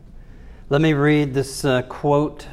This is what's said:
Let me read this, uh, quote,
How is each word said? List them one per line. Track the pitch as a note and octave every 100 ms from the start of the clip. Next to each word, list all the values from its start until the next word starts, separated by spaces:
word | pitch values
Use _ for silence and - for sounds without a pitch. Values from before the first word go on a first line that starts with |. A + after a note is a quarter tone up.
| - - - - - - -
Let | C#3+
me | D#3+
read | C#3+ D3 D3+ C#3+
this, | C3+ C3+ -
uh, | C#3+ B2+
quote, | B2 - D3 C#3+ D3+ D3 -